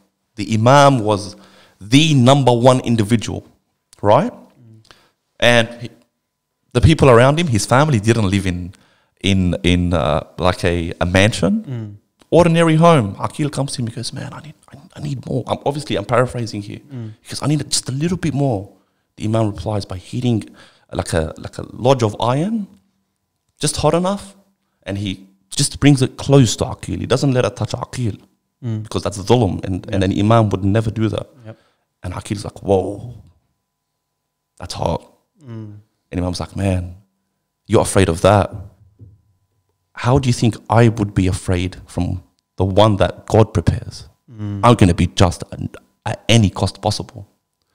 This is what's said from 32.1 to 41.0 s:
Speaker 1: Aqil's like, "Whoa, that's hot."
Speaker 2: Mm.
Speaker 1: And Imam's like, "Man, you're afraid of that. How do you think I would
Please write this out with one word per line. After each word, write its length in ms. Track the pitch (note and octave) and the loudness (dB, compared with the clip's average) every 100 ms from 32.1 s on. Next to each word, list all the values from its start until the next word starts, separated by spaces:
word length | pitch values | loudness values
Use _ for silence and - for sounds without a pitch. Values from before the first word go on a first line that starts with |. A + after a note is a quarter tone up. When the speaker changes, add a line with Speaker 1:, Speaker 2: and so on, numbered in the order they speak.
Speaker 1:
Aqil's 300 | F2 - G#2 | -12 -8 -8
like, 180 | - - | -8 -8
"Whoa, 640 | - G2 F2+ G2+ A#2 - - _ _ _ _ _ _ _ _ _ _ _ _ - | 0 0 0 -8 -14 -18 -20 _ _ _ _ _ _ _ _ _ _ _ _ -20
that's 140 | - | -16
hot." 280 | - - - - _ _ G#3 | -6 -4 -4 -8 _ _ _
Speaker 2:
Mm. 340 | C#3 A2+ G#2+ G#2 _ _ _ | -18 -16 -16 -18 _ _ _
Speaker 1:
And 80 | F2 | -6
Imam's 200 | F2+ E2+ | -6 -6
like, 160 | D#2+ F#2+ | -10 -4
"Man, 400 | G2 F#2 F2 F2+ _ _ _ _ _ _ - | -2 -2 -4 -12 _ _ _ _ _ _ -2
you're 140 | G#2 | 0
afraid 260 | - G2+ F2+ | 2 2 2
of 120 | E2 | 2
that. 300 | F#2 G#2 - - - _ _ _ - _ _ _ _ _ _ _ _ | 4 4 2 -6 -16 _ _ _ -20 _ _ _ _ _ _ _ _
How 260 | - - C3+ | -6 0 2
do 80 | C3 | 2
you 40 | |
think 220 | A#2 A#2+ - - | 0 0 -2 0
I 200 | A2 A#2+ | 4 4
would 240 | A2 | 2